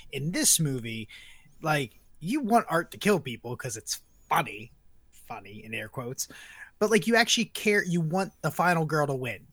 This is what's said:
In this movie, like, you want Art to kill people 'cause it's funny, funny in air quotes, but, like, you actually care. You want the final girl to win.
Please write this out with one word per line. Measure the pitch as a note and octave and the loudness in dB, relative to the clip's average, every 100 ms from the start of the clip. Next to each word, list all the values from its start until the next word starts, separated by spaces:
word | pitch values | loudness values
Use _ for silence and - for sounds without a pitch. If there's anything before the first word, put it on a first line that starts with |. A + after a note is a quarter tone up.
| - | -10
In | C#3 C#3+ | -6 -4
this | A3 D4 - | 0 2 4
movie, | D#3 C3 A#2 A2+ G#2+ - - - - - | 2 -2 -6 -8 -10 -14 -20 -20 -20 -8
like, | D#3 D3+ C3 - _ - | -2 0 -2 -8 _ -12
you | D#3 C#4+ | -6 -4
want | A#3+ A#3 - | 2 2 2
Art | E3 E3+ | 0 -2
to | - | -2
kill | G3+ G3 | 2 2
people | C3 A2+ A#2+ B2 | 0 -8 -8 -8
'cause | C3 G#2+ | -8 -10
it's | - - - _ _ | -8 -10 -12 _ _
funny, | D#3+ A#2 G#2 A2+ - _ - _ | 0 0 -6 -16 -20 _ -20 _
funny | - - A2+ G2+ G#2 | -20 -16 -16 -14 -16
in | A2 | -10
air | A2+ G#2+ | -8 -8
quotes, | - A#2+ C3 - - - - - _ | -8 -8 -8 -8 -10 -20 -20 -20 _
but, | G#3 | 2
like, | G#3+ G3+ | 4 4
you | |
actually | A3+ A#3 - G#3+ | 4 4 2 0
care. | - - G#3 | -2 2 2
You | F#3 F3 | 2 0
want | D#3+ F3+ G3 - | 2 0 -2 -4
the | D#3+ | -4
final | D3+ F3 E3+ | 2 4 4
girl | D#3 D#3 C#3+ | 2 2 2
to | |
win. | C3+ B2+ G2+ - | 0 -4 -6 -12